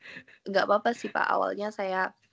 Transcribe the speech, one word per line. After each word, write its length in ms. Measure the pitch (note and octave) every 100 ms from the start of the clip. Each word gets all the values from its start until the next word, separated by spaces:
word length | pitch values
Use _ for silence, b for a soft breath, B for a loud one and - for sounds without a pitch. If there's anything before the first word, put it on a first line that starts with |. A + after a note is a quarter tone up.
| B B B B
nggak 220 | - G3 -
apa-apa 240 | G#3 A#3
sih, 160 | A#3+ G#3
Pak. 160 | -
Awalnya 480 | - F#3+ F#3+ F#3+ G#3
saya, 400 | G#3+ F#3+ F#3 F#3 - _